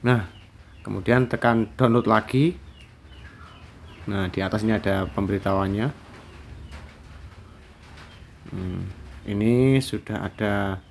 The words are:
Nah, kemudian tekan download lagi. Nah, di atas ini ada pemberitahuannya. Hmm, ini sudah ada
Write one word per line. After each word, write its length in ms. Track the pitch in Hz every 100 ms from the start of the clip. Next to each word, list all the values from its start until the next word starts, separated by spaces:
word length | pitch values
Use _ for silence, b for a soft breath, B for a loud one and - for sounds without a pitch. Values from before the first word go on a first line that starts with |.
Nah, 240 | 123 123 95 - - - - -
kemudian 480 | 104 101 95 123 123
tekan 400 | 117 120 117 107 -
download 320 | 127 117 113
lagi. 480 | 110 107 127 156 180 - - - - - - - - - - - - - - -
Nah, 240 | 101 92
di 80 | 92
atas 240 | 95 107
ini 160 | 107 107
ada 240 | 101 95
pemberitahuannya. 880 | 95 - 98 101 98 98 98 101 127 - - - - - - - - - - - - - - - - - - - - - - - - - -
Hmm, 320 | 98 92 90 92 95 - - 95
ini 480 | 101 110 120 131 135
sudah 400 | 131 - - 107
ada 560 | 98 - 107 101 98 92 -